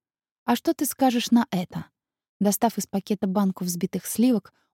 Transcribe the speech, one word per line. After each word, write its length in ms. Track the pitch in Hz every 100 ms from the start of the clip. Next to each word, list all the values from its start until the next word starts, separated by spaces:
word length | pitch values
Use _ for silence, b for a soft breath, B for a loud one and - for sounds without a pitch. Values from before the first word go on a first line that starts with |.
| _ _ _ _ -
А 100 | 240
что 180 | -
ты 120 | - 294
скажешь 460 | - 262 233 -
на 160 | 233 214
это?» 340 | 180 180 165 - _ _ _ _ -
Достав 380 | 202 - 226 -
из 100 | -
пакета 400 | 196 - 208 196
банку 360 | 190 190 -
взбитых 420 | 180 175 190 185 -
сливок, 480 | - 247 220 - _ _